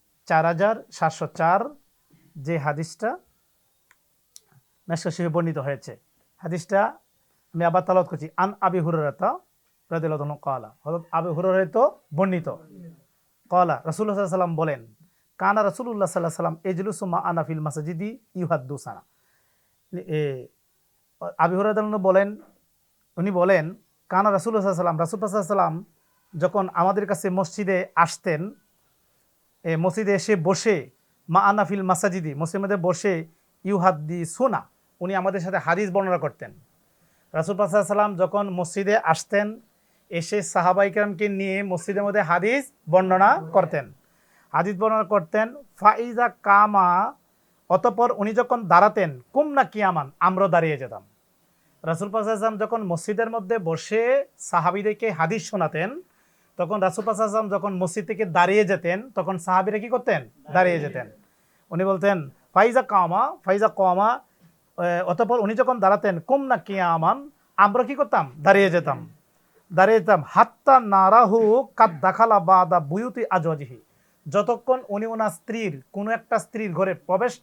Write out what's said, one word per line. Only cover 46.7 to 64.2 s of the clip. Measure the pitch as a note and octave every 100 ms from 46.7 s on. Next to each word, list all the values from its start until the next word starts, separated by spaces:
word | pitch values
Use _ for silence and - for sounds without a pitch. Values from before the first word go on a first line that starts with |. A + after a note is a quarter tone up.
| G#3 F3+ F3+ A3+ - _ _ _ _ -
অতঃপর | F3+ A#3 G3 A#3+
উনি | A3 G#3
যখন | A3 A#3+ B3 F#3+
দাঁড়াতেন, | E3+ G#3 G#3+ E3+ C3 -
কুমনা | C4 D4+ C#4
কিয়ামান, | A3 G#3+ G3 E3 C#3 -
আমরা | F3 F#3 G3
দাঁড়িয়ে | E3+ E3 C#3+
যেতাম। | B2+ G#2 - _ _ _ _ _ _ _ D#3+
রাসূল | D#3+ G3+
পাক | A3
সাল্লাল্লাহু |
আলাইহি | G#3+ A3
ওয়াসাল্লাম | A3+ G#3
যখন | G#3+ A3+ G3
মসজিদের | E3+ - G#3 A3+
মধ্যে | A3+ F#3 A3+
বসে | E3 D#3+ - A3 A#3 C#4 C#4+ -
সাহাবীদেরকে | - F3 E3+ F#3+ G#3 G#3 A3+
হাদিস | D#3+ D#3+ A3 -
শোনাতেন, | G3+ D#3+ D#3 F#3+ D4+ - _ _ _ _ -
তখন | E3+ G3+
রাসূল | F#3+ F#3+ G#3+
পাক | G#3
সাল্লাল্লাহু |
আলাইহি |
ওয়াসাল্লাম | A3 G#3+ G#3+ G3
যখন | G3+ F#3
মসজিদ | F#3 A3 F3
থেকে | G3+ G#3
দাঁড়িয়ে | E3 F3 G#3 F#3+
যেতেন, | F#3+ E3+ F#3+ C4
তখন | G3+ F3 F#3
সাহাবীরা | F#3+ F#3 F#3+ G#3
কি | A3+
করতেন? | B3 A#3+ E3+ A#2+ _ -
দাঁড়িয়ে | F3+ F3+ E3+
যেতেন। | D3 C3 A2+ - _ _ _ _ -
উনি | E3+ F#3+
বলতেন, | F#3+ G3 F#3 C3+ - _
ফাইজা | F#3 A3+ A#3+
কামা, | B3+ G3+ E3+ F#3 C4+ F4+ F#3+
ফাইজা | G3+ G#3+
কামা, | G#3+ F#3+ F3+ G#3+ B3+